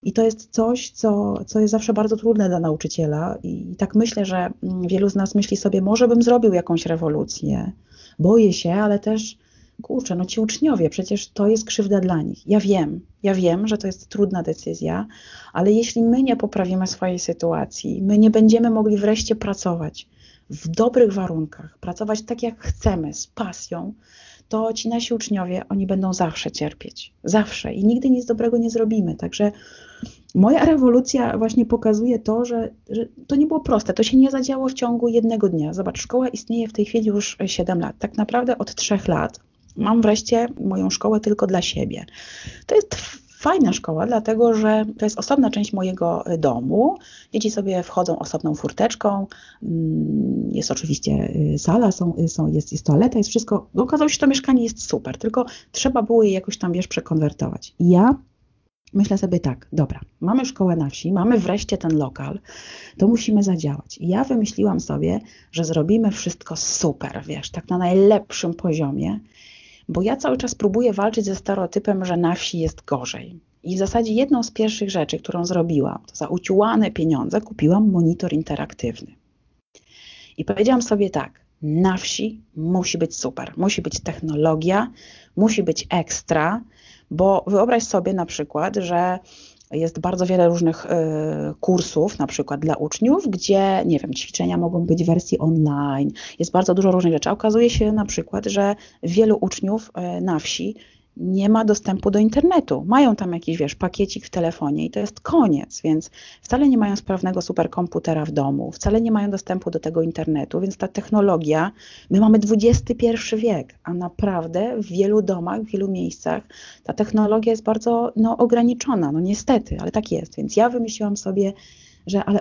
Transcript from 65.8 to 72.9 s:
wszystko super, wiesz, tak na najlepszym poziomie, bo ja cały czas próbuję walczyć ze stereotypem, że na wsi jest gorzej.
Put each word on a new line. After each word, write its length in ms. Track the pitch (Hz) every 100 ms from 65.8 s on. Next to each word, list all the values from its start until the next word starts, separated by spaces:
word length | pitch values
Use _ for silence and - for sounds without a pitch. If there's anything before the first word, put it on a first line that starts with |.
| 156 220 220
wszystko 440 | - - - - 160
super, 680 | - - 170 139 - - -
wiesz, 220 | 151 -
tak 200 | - -
na 80 | 180
najlepszym 760 | 180 185 196 208 - - 175
poziomie, 640 | 170 180 156 143 139 139 214 - _ - - - _ _
bo 120 | 165
ja 160 | 190 269
cały 200 | 208 254
czas 180 | 247 -
próbuję 380 | 208 196 240
walczyć 320 | 196 202 220 202
ze 100 | 190
stereotypem, 720 | - 196 180 208 208 196 185
że 120 | 175
na 180 | 175 175
wsi 240 | - 170
jest 260 | 160 -
gorzej. 540 | -